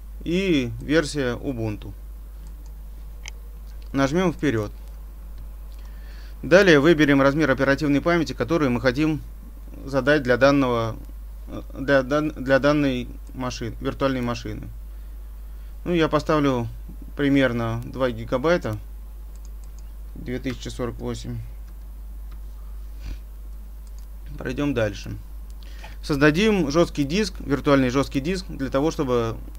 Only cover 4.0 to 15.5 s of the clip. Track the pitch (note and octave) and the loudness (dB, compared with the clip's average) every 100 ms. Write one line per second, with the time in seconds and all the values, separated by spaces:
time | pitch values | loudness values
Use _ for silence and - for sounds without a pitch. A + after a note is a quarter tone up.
4 | C3+ E3 F#3 - D3 A2+ G#2 - - - | 2 4 2 2 0 0 -2 -8 -12 -14
5 | - - - - - - - - - - | -14 -14 -12 -12 -12 -12 -12 -12 -12 -12
6 | - - - - C3 F3 G3 D3 D3+ D#3 | -12 -12 -12 -6 6 8 10 10 8 8
7 | D3 C#3+ C3+ C#3+ C#3+ C3 C3+ C#3 D3+ C#3+ | 8 8 6 6 4 4 4 4 4 2
8 | E3+ E3+ C#3+ - A#2+ E3 C#3 A#2+ B2+ B2+ | 4 2 2 -2 0 2 2 2 2 2
9 | D#3 D3 - - - - - - - C3+ | 2 0 -4 -12 -14 -14 -14 -12 -4 0
10 | B2+ D3+ B2 B2 C3+ C#3+ B2+ A#2 A2+ - | 4 4 4 6 6 6 4 2 0 -4
11 | - - - - - - - - C3+ C3+ | -10 -12 -12 -12 -10 -12 -10 -6 4 4
12 | B2+ D3 D3+ - C3 C3+ C#3+ D3 C#3+ B2+ | 4 2 0 -2 4 4 6 4 4 0
13 | A#2 - - C3+ B2+ - A2+ A2 C3 B2 | -4 -10 -12 -8 -6 -4 -6 -4 -4 0
14 | C3+ C3 A#2+ A#2 G#2+ G#2+ - - - - | 0 0 -2 -4 -6 -8 -10 -10 -12 -12
15 | - - - - - | -12 -12 -12 -12 -12